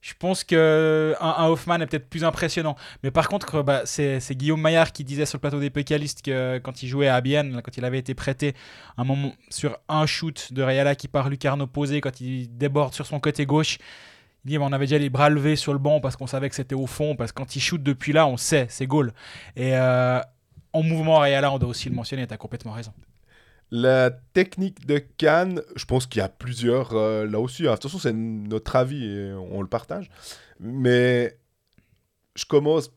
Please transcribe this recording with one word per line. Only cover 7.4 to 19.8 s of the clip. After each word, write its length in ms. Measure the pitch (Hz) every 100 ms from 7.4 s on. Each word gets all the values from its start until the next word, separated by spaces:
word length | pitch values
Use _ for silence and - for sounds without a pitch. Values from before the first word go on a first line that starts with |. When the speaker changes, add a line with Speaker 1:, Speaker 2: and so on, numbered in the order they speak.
| 143 123
Speaker 1:
là, 40 |
quand 140 | 117 123
il 80 |
avait 140 | 123 131
été 160 | 127
prêté, 400 | 131 - 131 147 131 - - - -
un 60 |
moment, 300 | 127 135 139 - _
sur 260 | - 143 110 _
un 180 | 156 156
shoot 460 | - 165 147 -
de 100 | 127
Rayala 320 | 131 131 139
qui 140 | 143 -
part 200 | 143 135
lucarne 320 | 135 143 139
opposée, 380 | 139 139 143 143
quand 200 | 143 127
il 360 | 127 131 123 120
déborde 380 | 143 143 139
sur 100 | -
son 140 | 151 147
côté 280 | 151 147 139
gauche, 320 | 147 156 - - - - - _ _
il 60 | 131
dit, 80 | 151
bah, 60 | 139
on 40 |
avait 140 | 139 135
déjà 120 | 151
les 120 | 143
bras 180 | 127 147
levés 280 | 151 143 151
sur 160 | -
le 80 | 143
banc 180 | 139 151
parce 160 | 131
qu'on 140 | 127 131
savait 200 | 135 139
que 60 |
c'était 220 | - 131 135
au 100 | 131
fond, 300 | - 151 139
parce 160 | 117
que 60 | -
quand 180 | 135 139
il 40 |
shoot 220 | - 175
depuis 300 | 139 131 -
là, 160 | 147 156
on 80 | 123
sait, 300 | - 156 120
c'est 180 | - 131
goal. 260 | 147 127 - - - - -
Et, 200 | 127
euh, 440 | 131